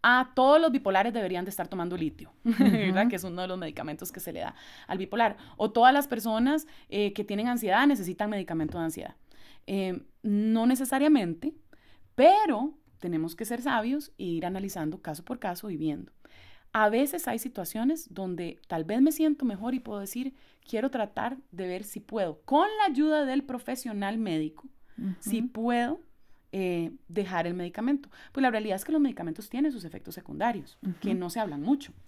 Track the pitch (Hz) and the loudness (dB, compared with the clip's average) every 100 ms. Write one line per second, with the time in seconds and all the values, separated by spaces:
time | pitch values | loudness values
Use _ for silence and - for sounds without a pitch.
0 | 226 254 254 - 262 302 330 262 196 190 | 6 4 4 4 8 8 6 2 2 2
1 | 220 226 185 180 185 196 - 185 175 180 | 2 0 -2 -2 -4 -6 -6 -4 -4 -2
2 | 160 - - _ 233 226 208 208 190 185 | -4 -6 -20 _ -2 6 6 6 2 2
3 | 233 190 185 175 185 185 165 151 156 151 | 2 0 -6 -6 -6 -6 -8 -8 -10 -8
4 | 185 - 175 160 - - - - - 180 | -12 -10 -10 -8 -10 -10 -20 -20 -10 -8
5 | 185 220 226 208 - - 208 214 254 285 | -4 2 2 0 -16 -4 0 8 8 8
6 | 277 240 220 220 254 302 302 - - 202 | 0 -4 -2 2 2 2 -2 -20 -8 -2
7 | 202 196 208 202 233 240 - 202 285 262 | -2 -2 -4 -2 -2 -2 2 4 4 2
8 | 175 180 208 202 185 160 156 175 165 - | -2 -4 -4 -4 -4 -4 -4 -4 -6 -6
9 | - - - - - - - 196 190 185 | -12 -16 -20 -20 -20 -20 -6 -4 -4 -6
10 | - _ 220 208 220 226 233 254 269 269 | -12 _ -2 0 2 4 4 2 0 2
11 | 294 294 175 165 294 - - - _ - | 4 4 2 -4 -6 -10 -20 -20 _ -20
12 | - - 294 403 415 220 277 - _ _ | -12 8 8 10 6 0 -2 -6 _ _
13 | 175 165 165 165 220 240 254 233 226 285 | -4 -2 -2 -6 -6 -4 0 0 0 -4
14 | 294 - 180 165 175 190 196 185 156 156 | -6 -10 -6 -4 -4 -6 -6 -6 -6 -6
15 | - 151 - 240 202 175 214 156 156 147 | -10 -10 -10 -8 -6 -8 -8 -4 -4 -4
16 | - _ - - - - - 220 214 226 | -10 _ -20 -20 -20 -20 -6 2 4 4
17 | 277 349 - 226 254 220 180 220 247 320 | 0 -2 -4 -6 -6 -8 -8 -2 0 0
18 | - - 190 175 175 - - 165 160 220 | -6 -8 -6 -6 -8 -10 -8 -6 -2 4
19 | 285 311 311 294 254 196 226 254 233 208 | 4 4 0 2 -2 -2 -4 -6 -6 -10
20 | 196 240 262 - - _ - 226 262 247 | -8 -8 -8 -10 -20 _ -6 -2 -2 -2
21 | 202 - 220 269 _ 175 185 180 208 202 | -4 -4 -6 -6 _ -10 -6 -6 -8 -14
22 | - 220 180 151 - 285 403 427 392 262 | -8 -4 -2 -4 2 4 4 2 0 2
23 | 302 302 269 269 277 247 - 262 240 208 | 2 2 2 -2 -4 -10 -6 -8 -6 -4
24 | 202 226 208 160 156 156 - - - - | -4 -2 -2 -2 -4 -8 -20 -20 -20 -8
25 | 196 180 - 220 247 220 233 240 240 339 | -8 -6 -4 -2 -2 -4 0 0 0 -4
26 | - - - - _ 190 185 175 165 - | -10 -20 -20 -20 _ -4 -2 -2 -4 -8
27 | - 170 185 180 170 180 175 - 240 285 | -8 -6 -2 -2 -2 -4 -6 -4 -2 -2
28 | - - - - 262 220 214 190 - 311 | -4 -20 -12 0 2 2 -2 -4 -2 2
29 | 277 - 170 160 208 240 302 247 170 - | 2 0 -8 -8 -8 -2 -2 -2 -10 -14
30 | - - - 147 220 214 143 _ 190 175 | -14 -16 -12 -2 -2 -2 -10 _ -8 -4
31 | - 214 175 233 208 143 160 277 - - | -2 -2 -4 -4 -6 -4 0 0 -2 -20